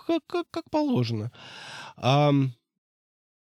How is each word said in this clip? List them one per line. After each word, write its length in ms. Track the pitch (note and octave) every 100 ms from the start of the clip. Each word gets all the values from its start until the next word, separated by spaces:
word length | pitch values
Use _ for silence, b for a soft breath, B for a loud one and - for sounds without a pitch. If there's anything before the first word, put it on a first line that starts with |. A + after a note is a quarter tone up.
| -
как, 160 | E4 -
как, 180 | F4 E4+
как 180 | E4 -
положено. 600 | D#4 D4+ B3 A2+ A2+ A2+ B B B B B B -
Ам, 560 | A#2+ C#3 D3 C#3+ C3+ A#2+ _ _ _ _ _ _ _ _